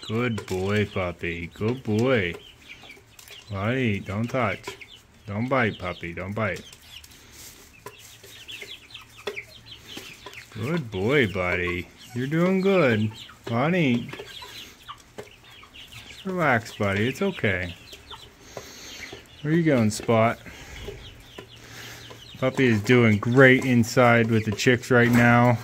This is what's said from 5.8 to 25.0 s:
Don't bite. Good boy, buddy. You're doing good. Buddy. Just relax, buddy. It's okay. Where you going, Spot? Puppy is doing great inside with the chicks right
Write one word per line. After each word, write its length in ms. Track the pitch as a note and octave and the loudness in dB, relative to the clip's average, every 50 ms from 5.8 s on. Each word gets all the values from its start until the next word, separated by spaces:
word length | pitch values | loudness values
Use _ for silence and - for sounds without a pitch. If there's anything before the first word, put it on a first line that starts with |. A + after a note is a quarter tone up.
| - F2+ F2 - - E2+ | -8 -10 -10 -10 -10 -12
Don't 200 | E2+ F2 F2 F#2+ | -10 -10 -8 -8
bite. 300 | G2+ A2 A2 G2+ F2 - - - - - - - - - - - - - - - - - - - - - - - - - - - - - - - - - - - - - - - - - - - - - - - - - - - - - - - - - - - - - - - - - - - - - - - - - - - - - - - | -4 -4 -4 -4 -4 -6 -10 -16 -20 -20 -20 -20 -20 -20 -20 -20 -20 -20 -20 -20 -20 -20 -20 -20 -20 -20 -20 -20 -20 -20 -20 -20 -20 -20 -20 -20 -20 -20 -20 -20 -20 -20 -18 -16 -14 -14 -14 -16 -16 -18 -20 -20 -20 -20 -20 -20 -20 -12 -12 -10 -10 -10 -14 -16 -20 -20 -20 -20 -20 -20 -20 -18 -16 -16 -16 -16 -20 -18 -20 -18 -18 -18 -20 -16
Good 400 | - G#2+ G#2+ B2 E3 F3 C#3+ A2+ | -12 -8 -6 -4 -4 -4 -4 -6
boy, 420 | G2+ F#2+ F#2+ A2 C3+ D3+ C3 G2+ | -6 -4 -2 0 2 2 2 2
buddy. 560 | F2+ F#2+ F2+ F2+ F2+ F2+ F2+ F2 F2 F2+ E2+ - - - - - - | 0 -2 -2 -2 -2 -2 -2 -2 -4 -6 -8 -10 -14 -20 -20 -12 -8
You're 120 | A#2+ B2+ | -8 -6
doing 340 | C3+ D3+ E3 F3 F3+ F#3+ F#3+ | -4 -2 0 0 2 0 0
good. 500 | F#3 G3 G3 F#3 E3 C3 A2+ G#2 G#2+ A2 A2 - - - - - - | 2 2 2 4 4 4 2 2 0 -2 -4 -6 -18 -20 -20 -18 -10
Buddy. 680 | - A#2 A#2 C3 D#3 F3+ F#3 E3 C3+ A#2+ A#2+ A#2 - - - - - - - - - - - - - - _ - - - - - - - - - - - - - - - - - - _ - - - - - - - | -6 -2 -2 0 0 2 2 2 2 2 0 -2 -6 -12 -16 -16 -18 -18 -18 -18 -18 -18 -18 -18 -20 -20 _ -20 -20 -20 -20 -20 -20 -18 -18 -18 -18 -18 -20 -20 -20 -20 -20 -20 -20 _ -20 -20 -20 -20 -20 -20 -20
Just 160 | - - - | -20 -14 -10
relax, 520 | F#3+ F#3 F3+ E3+ D3 B2+ A2+ G#2+ - - | -8 -4 0 2 2 2 2 0 -4 -6
buddy. 320 | - G#2+ G2+ G2 G2 G#2+ B2 | -2 -2 0 2 2 0 0
It's 140 | C3+ - | -2 -2
okay. 520 | G3 G3 F#3 - - A2 G2 F2+ F2+ F2+ F2+ - - - - - - - - - - - - _ - - - - - - - - - - - - - - - - - - - - | -2 -2 -2 0 0 0 0 0 -4 -6 -10 -14 -18 -20 -20 -20 -20 -20 -20 -20 -20 -20 -20 _ -20 -18 -18 -16 -16 -16 -20 -20 -20 -18 -16 -16 -16 -16 -16 -18 -20 -20 -20 -12
Where 100 | - D3 | -4 0
you 100 | D#3 E3+ | 0 2
going, 280 | E3+ D#3+ D3 B2 A2+ G#2+ | 2 4 4 4 4 2
Spot? 480 | G#2 - - - A#2 A2 A2 A2+ A#2 - - - - - - - - - - - - - - - - - - - - - - - - - - - - - - - - - - - - - - - - - | 0 -2 -2 0 2 4 4 2 0 -2 -12 -20 -20 -20 -20 -18 -18 -16 -14 -14 -14 -14 -16 -20 -20 -20 -20 -20 -20 -20 -20 -20 -20 -20 -20 -20 -20 -18 -18 -18 -18 -18 -18 -20 -20 -20 -20 -20 -10 -4
Puppy 280 | - C3 B2+ - C3+ | -4 -4 0 2 2
is 160 | B2+ A2+ G#2+ | 4 4 2
doing 360 | G2+ - B2+ B2 A#2+ A2+ G#2+ G2+ | 4 4 4 6 6 6 4 2
great 460 | G2+ A#2+ A#2+ C3 C#3 C3 B2+ C3 B2+ | 2 2 6 8 8 10 8 6 4
inside 680 | C3+ B2+ A#2+ A2+ A2+ - - B2+ A#2+ A#2 A#2 A#2 A2+ | 2 2 2 2 2 4 4 6 6 6 6 4 4
with 140 | A#2 A2 G#2 | 2 0 0
the 80 | - | 0
chicks 380 | G2+ - - C3+ B2+ B2 - - | -4 0 2 2 2 2 2 2
right 200 | C3 B2 | 4 4